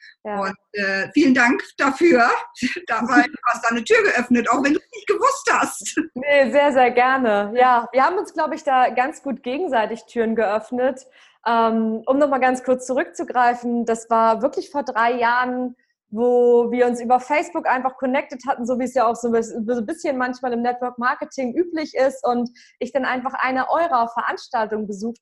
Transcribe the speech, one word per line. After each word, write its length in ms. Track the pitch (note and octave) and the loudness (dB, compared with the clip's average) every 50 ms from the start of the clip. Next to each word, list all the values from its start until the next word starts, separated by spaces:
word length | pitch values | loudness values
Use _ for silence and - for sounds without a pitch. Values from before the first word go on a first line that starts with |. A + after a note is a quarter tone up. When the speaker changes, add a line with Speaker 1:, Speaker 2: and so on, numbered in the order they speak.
| - - - _ - | -20 -20 -20 _ -12
Speaker 1:
Ja. 160 | G#3+ G#3 G3+ | -10 -6 -6
Speaker 2:
Und, 140 | G3 G3 G3 _ _ _ - | -6 -6 -8 _ _ _ -6
äh, 340 | G#3 G3+ G3 G3 G3 F#3+ G3 - | -4 -4 -2 -2 -4 -4 -2 2
vielen 220 | D4 E4 C4+ B3+ | 2 4 4 6
Dank 260 | C4 A#3+ B3 C#4+ G4 - - - | 4 4 2 2 0 -4 -10 -6
dafür. 520 | - D4 D4 C4 - E4 E4+ C4+ A#3+ A#3 B3+ A4+ A#4+ - - - | -2 -2 -2 0 4 4 4 6 6 4 4 2 -2 -4 -8 -10
<laughs> 320 | - B3+ B3+ - F4 - | -6 -6 -6 -6 -6 -6
Da 160 | - A#3+ A3 A#3 A#3 | -6 -4 -4 -2 2
war, 140 | B3+ B3 A#3+ | 4 4 4
du 80 | - - - - A#3+ | 2 0 -4 -2 -2
hast 160 | A#3+ A#3+ - | -2 0 0
da 60 | A#3 | -2
eine 120 | A#3 A#3+ A3+ | -2 -2 0
Tür 180 | - A4+ A#4 G4+ | 2 2 4 4
geöffnet, 440 | - - A#3+ A#3+ - A#3+ A#3+ A3 - | 2 0 0 0 2 2 2 2 2
auch 140 | A#3+ C#4 C4 | 0 2 2
wenn 120 | D4 D4+ | 2 0
du 40 | E4+ | 0
es 100 | _ _ - | _ _ -18
nicht 140 | G#4+ - - | -12 -2 -2
gewusst 420 | G4 - - C5 C5+ C5 - A#4 - | -2 2 2 0 0 0 -2 0 0
hast. 480 | - C4+ - - - G3+ - - D#4+ - - - | 0 0 -2 -4 -10 -12 -8 -6 -6 -6 -6 -8
Speaker 1:
Nee, 380 | B3 C4 D4 C#4+ C#4+ C4+ A#3 A3 | -8 0 2 4 4 4 4 4
sehr, 200 | C#4+ C#4+ D4 B3+ | 4 4 4 4
sehr 200 | C4+ B3+ A#3+ A#3+ | 4 4 4 4
gerne. 600 | A#3+ B3 C4 C4+ C4+ B3+ A3 G#3 G3+ G3+ G3+ A3 | 4 2 2 2 2 2 2 2 2 0 -2 2
Ja, 320 | B3 B3 B3+ B3 A#3 A#3 A#3+ - | 4 4 6 4 2 0 0 0
wir 120 | C4+ C4 | 2 2
haben 120 | E4 F4+ | 2 2
uns, 160 | F#4 F4 - - | -2 -6 -6 -4
glaub 220 | E4 D#4 C#4 D4+ | -4 -4 -4 -4
ich, 80 | D#4+ - | -6 -4
da 280 | C#4+ C4 B3+ B3+ - | 0 2 2 2 2
ganz 320 | A3+ B3 B3 C#4+ D#4+ - - | 2 0 -2 -2 -2 -8 -8
gut 200 | C#4+ A#3+ - - | -8 -8 -8 -6
gegenseitig 600 | B3 B3+ D4 F#4 E4 B3+ A3+ G#3+ G3 A3+ A3+ - | -6 -6 -4 -4 -2 0 0 -2 -2 -6 -10 -12
Türen 300 | _ - A#3+ A3+ A3+ A3 | _ -4 -2 -2 -2 0
geöffnet. 640 | A3+ A3 F#3+ G#3 A3 A3 - B3 B3 B3+ C4+ B3+ B3+ - _ _ _ _ _ _ _ - | 0 0 0 0 -2 -4 -6 -4 -2 -2 -2 -2 -4 -12 _ _ _ _ _ _ _ -4
Ähm, 580 | A3+ A#3 A#3 A3+ A3+ A3+ A3 A3 A3 A3 A3 - | 0 0 2 2 2 2 0 0 -2 -2 -4 -2
um 120 | - C4+ C#4 | 0 2 2
noch 100 | D4+ C#4 | 2 2
mal 100 | C4+ C4 | 2 2
ganz 240 | B3+ B3+ B3+ B3+ - | 2 2 0 0 0
kurz 240 | C4 B3+ B3+ B3+ | -2 -2 -2 -2
zurückzugreifen, 1000 | - B3+ C4+ F4 - - - D#4 - A3+ B3 B3 A#3+ A#3+ A#3+ A#3+ A#3+ A#3+ A#3+ A#3 | -4 -4 -4 -4 -4 -6 -10 -10 -4 0 2 2 2 2 0 -4 -4 -4 -2 -2
das 240 | A3+ A3+ A3+ - - | -2 -4 -4 -2 0
war 320 | A3+ A3+ A3+ A3+ A3+ G#3 A3 | 2 2 4 2 2 2 0
wirklich 280 | D4 - F#4+ - - | -4 -2 -4 -8 -6
vor 140 | - C#4+ C#4 | -6 -8 -6
drei 280 | - - A3 A#3 A#3+ B3+ | -4 -2 0 0 0 0
Jahren, 600 | B3 A3+ A#3 A#3+ B3 B3+ B3+ B3 B3 B3+ B3+ B3 _ _ _ _ _ _ - G#3 | 0 0 0 2 0 0 -2 -2 -4 -6 -8 -8 _ _ _ _ _ _ -12 -6
wo 560 | G#3+ A#3+ B3 B3 B3 B3 A#3+ A#3+ A#3+ A#3+ A3+ | -2 0 2 4 4 6 6 6 4 4 2
wir 160 | A#3+ B3 A#3+ | 2 2 2
uns 140 | B3 A#3+ A#3+ | 2 0 -2
über 200 | A#3 A#3 B3 B3 | 0 2 2 2
Facebook 460 | B3 - C#4+ D#4 E4+ E4+ E4+ E4 - | 2 0 -2 -2 -2 -2 -6 -4 -2
einfach 300 | - A#3+ C4 B3+ C4 B3+ | 0 0 0 -2 -4 -6
connected 460 | - C4+ B3+ B3+ C#4+ D#4 - D4 B3+ - | -4 -4 -2 -2 -2 -4 -4 -12 -14 -10
hatten, 200 | C4+ - - A#3+ | -10 -8 -6 -4
so 120 | A3+ B3+ A#3 | -4 -2 -2
wie 60 | C4 | -4
es 80 | A#3+ - | -2 0
ja 140 | B3+ A3+ | 0 0
auch 100 | A#3 A#3 | 0 0
so 120 | A#3 - A#3+ | -2 -4 -2
ein 40 | A#3 | 0
bis-, 160 | A#3 A3 A3 | 0 -2 -2
so 300 | - A#3+ G#3+ A3 B3 A#3+ | -6 -8 -4 -4 -4 -4
ein 80 | G#3+ | -4
bisschen 320 | - E4+ - - D#4+ C4+ B3+ | -6 -8 -6 -4 -4 -2 -2
manchmal 340 | B3+ B3 B3+ - C4 B3+ A#3+ | -4 -4 -6 -6 -6 -6 -4
im 80 | A#3 | -2
Network 380 | A#3 A#3+ B3 B3 B3 B3 B3 A#3 | -2 -4 -4 -4 -6 -8 -6 -4
Marketing 580 | A#3+ B3+ D4 - D4+ D4+ - - C4 A#3+ A3+ | -4 -4 -4 -4 -8 -12 -8 -6 -6 -4 -2
üblich 380 | D4 F4+ F4 D#4+ D#4 D4+ - - | -2 -4 -2 -2 -6 -8 -6 -2
ist 280 | - C4 C#4 C4+ - - | 0 0 0 0 -2 -4
und 240 | B3 A#3+ A#3+ A#3+ A#3+ _ _ - _ _ - | -2 -2 -2 -2 -6 _ _ -20 _ _ -12
ich 120 | B3+ B3+ - | -10 -6 -4
dann 140 | C#4 B3+ | -4 -2
einfach 260 | - B3 B3+ B3 C4 - - | -2 -4 -4 -6 -6 -4 -2
eine 320 | - B3+ C4 C4 B3+ - | -2 -2 0 -2 -2 0
eurer 380 | - D#4 E4+ E4+ C4 A#3+ A#3 A#3 | 0 0 0 0 2 0 0 0
Veranstaltungen 800 | - - A3 - C#4+ - - - - A#3 G#3+ G#3+ A3 G#3+ G#3+ | -2 -4 -4 -4 -6 -6 -10 -6 -4 -4 -4 -2 -4 -6 -6
besucht 340 | G3 G#3 F#3+ G#3+ A#3 A#3 _ | -6 -8 -8 -8 -8 -8 _